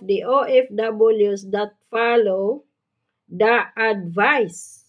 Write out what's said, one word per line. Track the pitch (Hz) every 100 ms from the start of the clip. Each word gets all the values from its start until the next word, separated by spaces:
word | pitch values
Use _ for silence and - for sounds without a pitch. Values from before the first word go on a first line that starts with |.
| 190
the | 196
O | 202 269 247
F | 254 254
Ws | 202 220 214 220 220 208 202 196
that | 202 208 _ _
follow | 226 233 240 208 190 196 294 _ _ _ _ _ _ _
the | 180 214 233 185
advice. | - 220 208 175 170 226 294 202 - - -